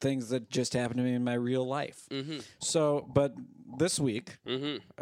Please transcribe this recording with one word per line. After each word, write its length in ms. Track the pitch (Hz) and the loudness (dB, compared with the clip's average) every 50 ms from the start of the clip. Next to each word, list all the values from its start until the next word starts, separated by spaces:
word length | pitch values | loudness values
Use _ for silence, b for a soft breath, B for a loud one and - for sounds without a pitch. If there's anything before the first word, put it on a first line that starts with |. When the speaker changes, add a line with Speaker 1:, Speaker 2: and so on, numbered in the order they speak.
Speaker 1:
things 280 | - 135 139 131 117 107 | -2 0 0 0 -2 -2
that 220 | 127 127 110 - | -4 -4 -4 -2
just 240 | - 131 123 - - | -2 0 0 2 0
happened 240 | 123 123 117 117 123 | 0 0 0 0 0
to 40 | 123 | 0
me 100 | 127 123 | 2 2
in 100 | 123 123 | 2 0
my 80 | 123 120 | 0 0
real 320 | 120 120 120 131 131 127 | 0 0 0 0 0 0
life. 380 | 127 135 147 139 - - - - - | 0 -2 -4 -4 -6 -8 -16 -12 -8
Speaker 2:
Mm-hmm. 300 | 135 139 135 156 156 139 B B B B | -6 -6 -6 -6 -8 -10 B B B B
Speaker 1:
So, 480 | - - - 165 151 147 147 143 - - 127 | -4 0 2 4 4 4 4 2 0 2 4
but 220 | 139 139 135 - - - - - - - - 123 127 | 4 4 4 0 -6 -12 -16 -18 -20 -16 -14 -2 0
this 200 | 160 185 - 156 | 2 2 2 2
week, 380 | 147 127 104 117 - - - - _ | 2 2 0 -2 -4 -8 -14 -14 _
Speaker 2:
Mm-hmm. 300 | 120 123 131 143 147 147 - - - - - | -6 -4 -4 -4 -4 -6 -8 -10 -14 -8 -6